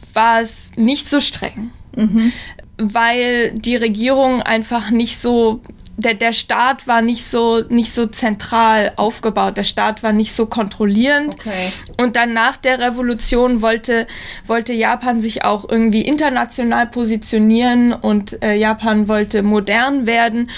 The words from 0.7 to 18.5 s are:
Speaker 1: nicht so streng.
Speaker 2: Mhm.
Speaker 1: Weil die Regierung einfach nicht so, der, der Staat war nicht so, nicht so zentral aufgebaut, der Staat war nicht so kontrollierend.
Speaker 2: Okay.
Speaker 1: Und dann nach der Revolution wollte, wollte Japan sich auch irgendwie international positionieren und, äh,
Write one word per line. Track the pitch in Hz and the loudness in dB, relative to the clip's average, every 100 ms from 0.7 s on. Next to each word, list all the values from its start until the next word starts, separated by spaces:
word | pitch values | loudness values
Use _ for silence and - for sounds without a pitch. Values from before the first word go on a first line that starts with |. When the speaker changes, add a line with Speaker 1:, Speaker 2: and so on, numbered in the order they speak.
| - | 0
Speaker 1:
nicht | 226 277 - | 2 2 0
so | 285 | 0
streng. | - - 185 - 233 - - - | 0 -4 -10 -10 -12 -14 -10 -2
Speaker 2:
Mhm. | 214 220 226 - - - - - | 2 2 2 -2 -10 -18 -16 -6
Speaker 1:
Weil | 214 233 233 240 247 240 233 | -2 0 2 2 0 0 0
die | 220 233 247 | -2 -2 0
Regierung | 233 202 247 269 262 254 | 0 0 2 4 2 2
einfach | - 226 220 240 208 | 0 -2 -2 -4 0
nicht | 226 233 - | 0 0 0
so, | 240 240 226 226 - - - - | 2 2 2 0 -8 -20 -16 -4
der, | 226 | -2
der | 208 233 | 0 0
Staat | 233 - 226 247 262 262 | -2 -2 0 0 0 0
war | 233 | 0
nicht | 226 233 - | 2 0 -2
so, | 240 233 226 226 | 0 2 0 0
nicht | 233 226 | 0 0
so | - 226 | 0 -2
zentral | - 233 202 - 226 226 220 202 - | -2 -2 -4 -2 2 4 4 0 0
aufgebaut, | 208 - 226 202 196 196 | -2 -2 -4 -2 -2 -2
der | |
Staat | 196 - 208 214 | -4 -2 -2 -2
war | 226 | 0
nicht | 214 214 | 0 0
so | - 226 | 0 -2
kontrollierend. | 233 202 - 214 202 262 294 294 | -2 -4 -2 0 2 2 2 -2
Speaker 2:
Okay. | - 220 190 185 - - - | -8 -8 -6 -6 -8 -10 -2
Speaker 1:
Und | 247 233 | 0 0
dann | 233 | 0
nach | 226 240 269 | 0 0 0
der | 262 254 | -2 0
Revolution | 247 233 247 233 - 240 247 240 | 0 -2 -2 -2 0 2 2 2
wollte, | 226 226 226 233 233 - - - - | 2 0 0 -2 -2 -8 -14 -12 -4
wollte | 233 226 | -4 -2
Japan | 233 220 226 247 233 | -2 0 0 0 0
sich | 220 - | -2 -2
auch | 202 208 - | 0 -2 0
irgendwie | 226 226 220 | 2 2 2
international | - 294 302 247 233 - 233 233 240 | 2 2 2 0 -2 -2 0 0 0
positionieren | 247 226 220 - 220 214 226 247 240 240 | -2 -2 -2 0 2 4 4 4 4 2
und, | - 214 208 202 - | 2 0 0 -2 -4
äh, | 220 | 0